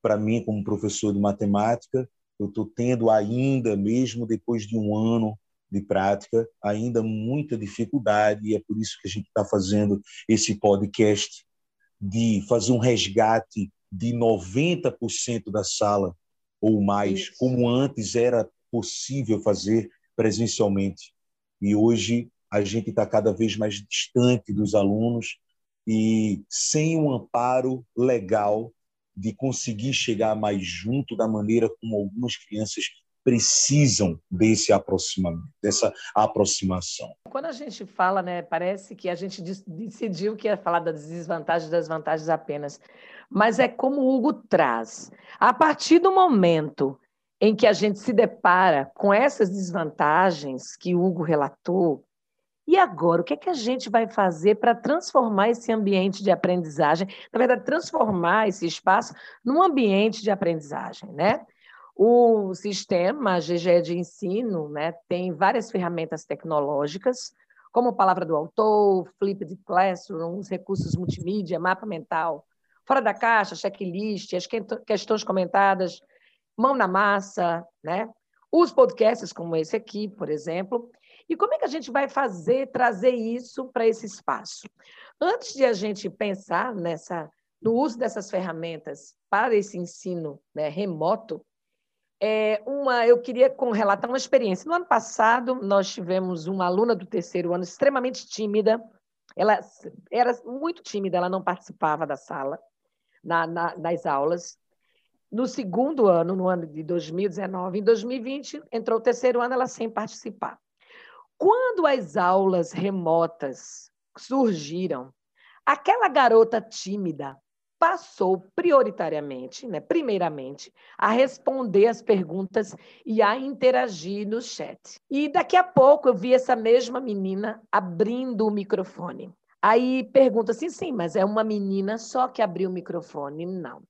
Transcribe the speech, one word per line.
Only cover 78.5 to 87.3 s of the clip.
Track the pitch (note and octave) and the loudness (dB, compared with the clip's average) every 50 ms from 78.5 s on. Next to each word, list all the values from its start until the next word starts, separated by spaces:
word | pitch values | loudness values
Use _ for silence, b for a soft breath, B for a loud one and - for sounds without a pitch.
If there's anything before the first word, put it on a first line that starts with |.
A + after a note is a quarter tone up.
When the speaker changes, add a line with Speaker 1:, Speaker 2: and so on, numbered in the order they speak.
Speaker 2:
Os | - E4 F4 - | 4 4 4 4
podcasts | - C#4 B3+ - - - A3 G#3+ A#3+ A#3 G#3 F3 - | 6 6 6 6 6 4 4 4 4 2 -6 -12 -10
como | - E3+ E3+ E3+ | -10 -6 -4 -2
esse | D#3+ D#3 D#3 - | -2 -2 -2 -4
aqui, | G#3+ G#3+ - - G#3 G#3 | -6 -6 -6 -8 -8 -8
por | G3 F#3 - F3 D3+ | -8 -8 -10 -6 -6
exemplo. | D3+ D3+ C#3+ F3 D#3+ F3+ F#3+ F#3+ B3 A#3 A#3 - b b b b b b b _ | -6 -6 -6 -6 -6 -6 -6 -4 -6 -6 -6 -8 b b b b b b b _
E | E4 | -2
como | D#4+ G4+ A#4+ C#5+ | -2 0 0 0
é | D#5+ | -2
que | - | -2
a | - | -4
gente | C4 D#4+ B3 C#4 | -4 -8 -10 -4
vai | A#3 C#4 C#4 - | -2 -2 -2 -2
fazer, | - - C4+ B3 F#3+ F3 D#3 E3 A#3+ C4+ C4+ C4 | -2 -2 -2 -2 -4 -6 -2 0 0 0 0 -4
trazer | - B3 B3 A#3+ A3+ F3+ G3+ B3+ | -2 0 0 0 0 2 2 2
isso | B3 A#3+ A3 A3+ A#3 B3 B3 - - - C4 B3+ | 2 2 -4 -4 -6 -6 -8 -10 -10 -10 -10 -6
pra | _ B3 A3+ | _ 0 2
esse | A3+ A3 A3 A#3 | 2 2 0 -8
espaço? | G3+ - - _ - C3+ - - - - - - - _ B B B B B B B B _ | -14 -16 -8 _ -4 -4 -4 -6 -14 -18 -18 -20 -20 _ B B B B B B B B _
Antes | D4+ F4 A4 A#4+ - - - | -2 -2 -2 -2 -6 -12 0
de | C4+ C4 | 2 2
a | B3 | 2
gente | A3+ F#3 G3+ G#3+ G3+ G3+ - F#3 | 2 0 -2 -6 -6 -6 -8 -10
pensar | - _ A3 G#3 G3 G3 - - F3+ F3 G#3+ B3+ A3+ | -6 _ -4 -4 -4 -6 -6 -4 -2 -2 -2 -2 -6
nessa, | G3 E3+ E3+ E3 D#3 - - F3 E3+ D#3 D#3 | -6 -4 -4 -6 -6 -8 -10 -10 -10 -10 -12